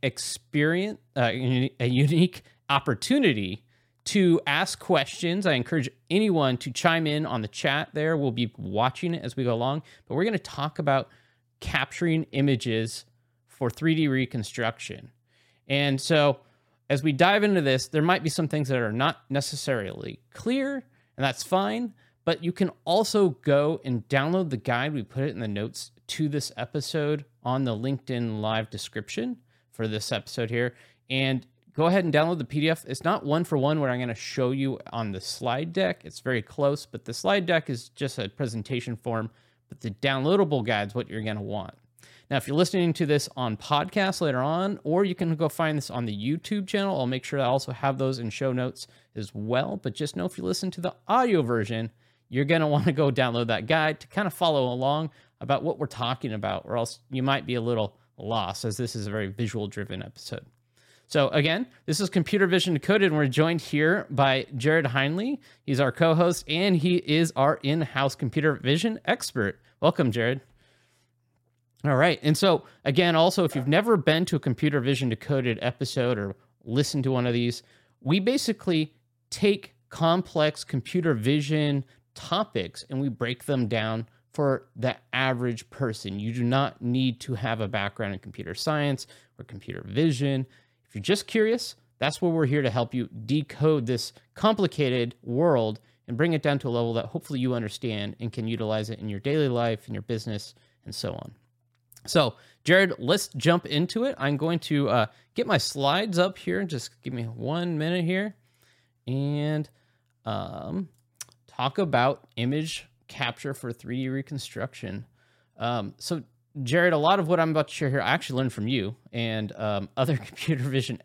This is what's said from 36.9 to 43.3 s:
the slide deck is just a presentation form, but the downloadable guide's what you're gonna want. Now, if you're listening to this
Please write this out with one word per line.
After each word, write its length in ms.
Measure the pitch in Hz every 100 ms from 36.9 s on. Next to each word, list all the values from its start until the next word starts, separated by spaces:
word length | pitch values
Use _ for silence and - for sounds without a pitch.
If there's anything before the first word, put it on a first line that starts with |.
| - -
the 80 |
slide 320 | 117 185 202 175
deck 240 | 165 -
is 180 | 120 -
just 300 | - 139 -
a 100 | 98
presentation 680 | - 135 113 104 127 120 113
form, 340 | - 113 113 - _ _ _
but 100 | -
the 120 | 117
downloadable 720 | 101 139 135 139 196 175 143
guide's 320 | 110 107 101
what 140 | 117 120
you're 140 | 110
gonna 180 | 107 104
want. 320 | 104 104 95 - _ _ - - _
Now, 100 | 139
if 100 | -
you're 80 | 147
listening 360 | 180 190 175
to 120 | 156 151
this 220 | 147 -